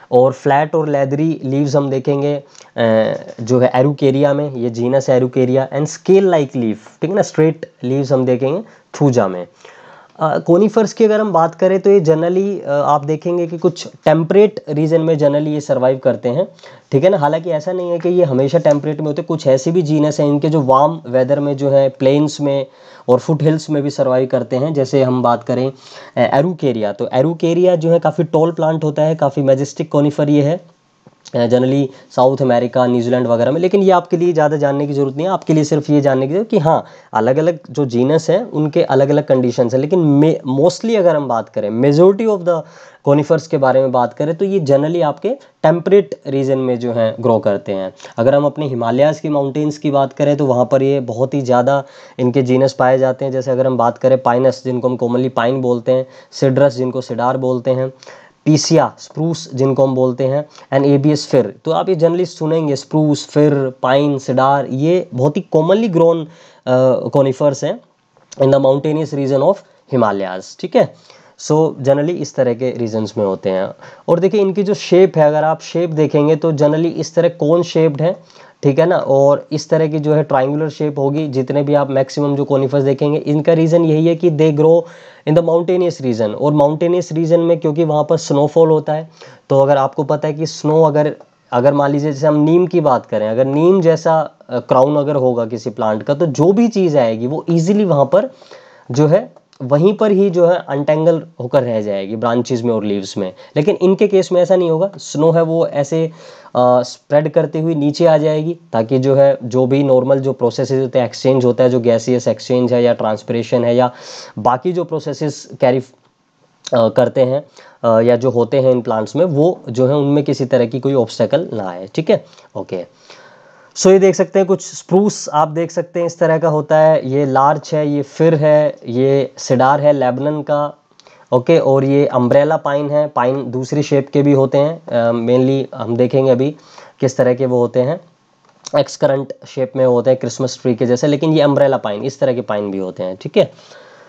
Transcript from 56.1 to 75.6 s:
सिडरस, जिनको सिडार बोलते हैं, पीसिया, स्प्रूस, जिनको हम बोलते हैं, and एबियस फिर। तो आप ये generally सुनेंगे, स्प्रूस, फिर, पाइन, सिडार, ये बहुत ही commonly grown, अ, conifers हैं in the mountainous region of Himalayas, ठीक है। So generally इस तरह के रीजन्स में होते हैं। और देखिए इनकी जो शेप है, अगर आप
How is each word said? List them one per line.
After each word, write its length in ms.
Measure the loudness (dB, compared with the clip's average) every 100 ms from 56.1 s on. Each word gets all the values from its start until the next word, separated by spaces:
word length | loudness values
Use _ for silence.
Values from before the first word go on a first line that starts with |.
| -14 -16
सिडरस, 440 | -2 0 2 2 0
जिनको 260 | -6 -6
सिडार 360 | -8 -4 -2 -2
बोलते 340 | -2 -2 -2
हैं, 220 | -2 -4 -8 -20 -20 -20 _ 0
पीसिया, 480 | 0 2 2 0 -4
स्प्रूस, 520 | -16 -8 -6 -6 -8
जिनको 320 | -2 -2 2 0
हम 100 | 2
बोलते 280 | -2 0
हैं, 220 | -2 -4 -6 -14 -4
and 120 | 0 2
एबियस 420 | 2 2 0 0
फिर। 280 | 0 0 -4 -4
तो 60 |
आप 180 | -2 -2
ये 60 | 0
generally 300 | 0 0 -4
सुनेंगे, 500 | -4 -2 -2 -2 -4
स्प्रूस, 520 | -2 0 0 -2 -2
फिर, 460 | 2 2 2 -2 -4
पाइन, 360 | 0 0 0 -4
सिडार, 480 | -4 0 2 0 -2
ये 440 | -2 0 0 -2
बहुत 240 | -2 -2 -2
ही 80 | -2 0
commonly 420 | 2 2 2 2
grown, 280 | 2 2 -4 -14 -20 _ -2
अ, 320 | 2 2 0 0 0
conifers 460 | 0 0 -2 -2
हैं 160 | -6 -8 _ _ _ _ _ -2
in 60 | 0
the 120 | 2 2
mountainous 480 | 0 -2 -4 -4
region 300 | -4 -2 0
of 120 | 0 -2 _ _ -6
Himalayas, 640 | -2 0 -2 -6 -8 -14 -14
ठीक 160 | -4 0
है। 200 | 0 -4 _ -20 _ -14
So 320 | -2 0 0 -2
generally 340 | 0 0 0
इस 260 | -4 -8 -2
तरह 180 | -2
के 240 | -2 -6 -4
रीजन्स 400 | -6 -4 -6 -4
में 80 | -4
होते 240 | -2 -4
हैं। 240 | -4 -6 -10 -20 -12 -2
और 120 | 0
देखिए 220 | 0 0
इनकी 220 | 0 -2
जो 100 | -2
शेप 440 | -4 2 4 4 4
है, 100 | 2
अगर 160 | 2
आप 180 | 0 -2